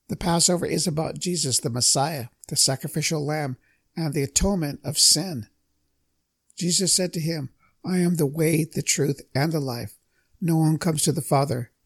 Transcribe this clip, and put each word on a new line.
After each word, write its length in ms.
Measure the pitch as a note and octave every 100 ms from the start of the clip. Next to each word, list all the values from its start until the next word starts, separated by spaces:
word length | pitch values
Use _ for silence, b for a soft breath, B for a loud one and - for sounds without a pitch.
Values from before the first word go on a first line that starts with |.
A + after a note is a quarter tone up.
| -
The 80 | -
Passover 500 | F3+ E3+ - F3 D#3
is 220 | D#3+ E3
about 320 | D3+ D#3+ C#3+
Jesus, 400 | F3+ F3+ D3 A2+
the 100 | D3
Messiah, 580 | A#2+ - - D3 D3+ A2+ _ -
the 80 | D3
sacrificial 720 | - C3+ D#3+ - D3 D#3+ C#3+
lamb, 320 | D3+ C#3+ B2+ _ _ _ -
and 180 | D#3+
the 100 | C#3+
atonement 560 | C#3 - F#3+ G3+ D3 C#3
of 140 | C#3 D3+
sin. 500 | - - F#3+ C#3+ G#2 _ _ _ _ _ _ _ _ _ _ -
Jesus 380 | F3 E3+ F3+
said 180 | - F3+
to 60 | F3
him, 300 | D#3 E3 C3 _ _ _
"I 140 | - F3+
am 180 | F3 E3+
the 100 | C#3+
way, 380 | D3+ D#3+ D#3+
the 180 | D#3 -
truth, 400 | - - C#3 C#3+ - B2+
and 160 | D#3
the 80 | D#3+
life. 400 | C3+ A#2+ A2 - _ _ _ -
No 180 | E3+ D#3+
one 200 | D#3 D#3
comes 260 | F3+ D#3
to 80 | -
the 100 | D3
Father 500 | - C#3+ C#3 B2 A#2+ _